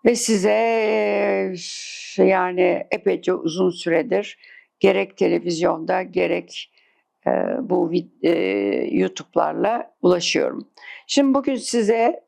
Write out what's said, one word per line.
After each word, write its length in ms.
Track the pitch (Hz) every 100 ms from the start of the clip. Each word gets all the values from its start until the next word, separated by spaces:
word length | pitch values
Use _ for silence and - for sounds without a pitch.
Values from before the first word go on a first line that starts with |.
| 233
Ve 100 | 233
size, 360 | - 214 196 214 233 226 220 214 208 202 202 196 190 180 175 - - - - -
e, 40 |
yani 640 | 190 190 180 180 185 180 -
epeyce 420 | - 196 180 180
uzun 360 | 185 - 165 185
süredir 680 | 175 175 165 143 190 208 - - - _ _
gerek 380 | 196 190 196 -
televizyonda 840 | 185 170 170 165 180 170 165 185
gerek, 680 | 185 180 175 175 170 - - _ _ _ _ _ -
e, 40 | - 50 -
bu 300 | - 180 170
vid-, 360 | 175 175 _ 160
e, 40 | 165 92 - 101 - - -
YouTube'larla 1000 | 185 - - - 156 156 190 240 - _
ulaşıyorum. 680 | 180 180 170 - 135 127 - _ - - -
Şimdi 260 | - 277
bugün 220 | 269 277 262
size 680 | - 240 208 226 233 349